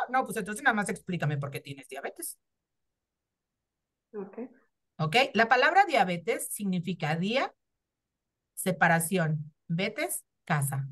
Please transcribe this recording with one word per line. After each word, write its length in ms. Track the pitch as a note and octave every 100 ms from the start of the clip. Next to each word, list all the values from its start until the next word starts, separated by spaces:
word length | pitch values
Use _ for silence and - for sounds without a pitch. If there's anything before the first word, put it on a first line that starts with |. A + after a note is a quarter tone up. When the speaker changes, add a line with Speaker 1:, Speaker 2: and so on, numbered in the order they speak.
| G4
Speaker 1:
No, 140 | B3+
pues 120 | B3+ G3
entonces 240 | F#3+ G#3
nada 100 | C#4
más 140 | G#3+ G3
explícame 500 | F#3 - F3 D3+ D3
por 120 | C#3
qué 100 | C#3
tienes 280 | C#3 C#3 B2+
diabetes. 500 | C3 - - E4 - _ _ _ _ _ _ _ _ _ _ _ _ _ _ _ _ _
Speaker 2:
Ok. 240 | G#3+ F#3+ - B3+ _ _ _ _ -
Speaker 1:
Ok, 180 | D#3 A#3 C4+
la 140 | G3+ A#3
palabra 360 | B3+ C#4+ F4 G4+
diabetes 640 | C4 F#3 F3 E3+ C#4+ -
significa 640 | - G3+ F#3 F3 F3+ D3 E3
día, 360 | F#3+ B3 F#4 - _ _ _ _ _ _ _ _ _
separación, 1000 | - F#3+ F3+ E3+ E3 E3 F#3 D#3+ D#3 D3+ - -
betes, 560 | E3+ G#3 G#3+ E4+ - - _
casa, 440 | - D3+ C3+ C3+ -